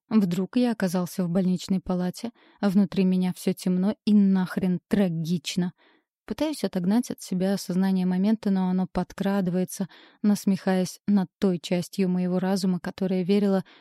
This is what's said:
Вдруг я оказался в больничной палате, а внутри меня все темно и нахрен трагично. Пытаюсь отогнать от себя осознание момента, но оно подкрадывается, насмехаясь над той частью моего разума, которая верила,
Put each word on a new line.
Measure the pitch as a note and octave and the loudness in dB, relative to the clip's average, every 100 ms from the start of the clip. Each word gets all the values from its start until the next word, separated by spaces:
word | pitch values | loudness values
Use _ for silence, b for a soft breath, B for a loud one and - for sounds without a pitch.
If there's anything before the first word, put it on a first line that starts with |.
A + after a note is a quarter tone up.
| - | 0
Вдруг | A3 F#3+ E3+ F#3 B3 | 2 2 0 -2 0
я | B3 | 0
оказался | A3 F#3+ F3+ F3 - | 0 -2 -2 -4 -4
в | F3 | -2
больничной | F3 F#3 F3+ - F#3+ | 0 0 0 -2 -4
палате, | - F3+ F3+ - A#3 b b b | -2 -4 -4 -6 -12 b b b
а | G3+ | 0
внутри | F#3 G3 - | 2 2 2
меня | F#3 F#3 F#3 | 2 2 0
все | - - | -2 -4
темно | F#3 F#3 F3+ F#3+ - | -2 -2 0 0 -2
и | - | 2
нахрен | G#3 G3 F#3+ F#3 - F#3 F3 - | 4 6 4 0 -2 0 -2 0
трагично. | G#3 F#3+ E3 D#3+ F3 - - F3+ - b b b _ - | 0 2 0 -2 -4 -2 -2 -2 -4 b b b _ -10
Пытаюсь | G#3+ D4+ D4 | -4 -4 -2
отогнать | F#3+ F#3+ F3+ A3 - | -4 -2 0 0 0
от | - | -8
себя | - F#3 F#3+ | -6 -2 0
осознание | G3 - F3+ F#3+ F#3+ F3+ | -2 -2 0 2 2 0
момента, | F#3 G3+ A3 G#3 | 0 2 0 0
но | F#3+ F#3 | 0 0
оно | F#3 F#3 | 0 -2
подкрадывается, | - F3+ - G3 G3+ F3+ F3+ F3+ - F#3+ B B B | -4 -6 -4 -2 0 0 -2 -4 -4 -8 B B B
насмехаясь | G#3 G#3 - F#3+ - F#3 F3+ - - | 0 2 0 0 0 0 0 -4 0
над | G3+ F3+ - | 0 0 -2
той | G3 F3 | 0 0
частью | - F3+ E3+ - F#3 | -2 -4 -4 -2 0
моего | F3+ F3+ F#3 | 0 0 0
разума, | F#3 G3 F#3+ F3+ | 0 0 0 -2
которая | - - F#3 F#3 | -4 -4 -2 -2
верила, | F3+ G3+ G3+ F#3+ - b | 2 2 2 0 -2 b